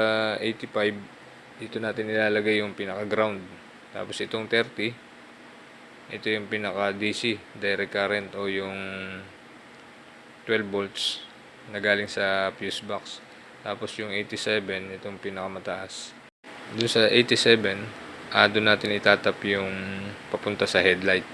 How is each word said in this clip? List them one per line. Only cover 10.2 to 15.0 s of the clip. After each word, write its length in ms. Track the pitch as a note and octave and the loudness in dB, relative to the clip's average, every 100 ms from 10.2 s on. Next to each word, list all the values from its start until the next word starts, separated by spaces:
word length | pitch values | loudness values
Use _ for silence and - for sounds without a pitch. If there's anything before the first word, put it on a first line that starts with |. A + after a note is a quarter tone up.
| - - - | -20 -14 -2
twelve 240 | A2 G2+ | -2 0
volts 560 | G2+ G2 - - - - - - - A#2 | -4 -4 -4 -4 -4 -12 -20 -20 -20 -10
na 80 | G#2 | -2
galing 240 | G#2 G2+ G#2 | 2 2 0
sa 480 | - G2 F#2+ F#2+ | -2 0 2 0
fuse 320 | - G2 - G#2 | -2 -6 -6 -6
box. 320 | G2 - - - - - - A2 | -8 -8 -16 -18 -20 -20 -12 -8
Tapos, 240 | G2+ G#2+ - | -6 -6 -8
yung 160 | G#2+ | -6
eighty-seven, 800 | G2+ G#2 A2+ - G#2+ G2 F#2+ F#2+ | -4 -4 -4 0 0 0 -6 -6
itong 240 | F#2+ | -10